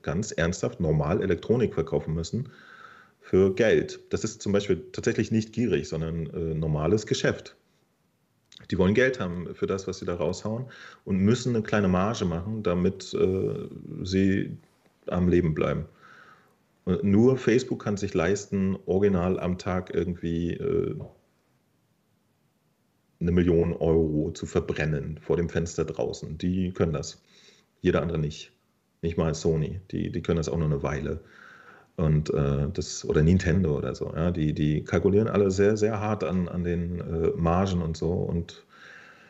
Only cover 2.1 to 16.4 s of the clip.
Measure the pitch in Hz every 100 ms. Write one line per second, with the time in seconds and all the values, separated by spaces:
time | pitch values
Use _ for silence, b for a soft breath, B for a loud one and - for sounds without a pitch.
2.1 | 80 82 113 139 B B B B B B
3.1 | B - 95 98 92 113 80 - - -
4.1 | - 110 - - 98 101 85 - - 110
5.1 | 113 107 110 110 - 120 80 69 80 80
6.1 | 82 80 - 82 78 80 76 80 107 -
7.1 | 127 143 - - - _ _ _ _ _
8.1 | _ _ _ _ - - 92 92 110 131
9.1 | 131 92 87 85 - 95 98 - 90 90
10.1 | 87 82 90 107 113 127 B B B -
11.1 | 95 101 123 127 117 104 107 95 90 101
12.1 | 117 95 82 92 110 98 87 92 95 -
13.1 | - 92 95 104 - - - - - 90
14.1 | 95 98 98 - - _ _ _ _ -
15.1 | 87 90 87 85 78 71 73 - B B
16.1 | B B B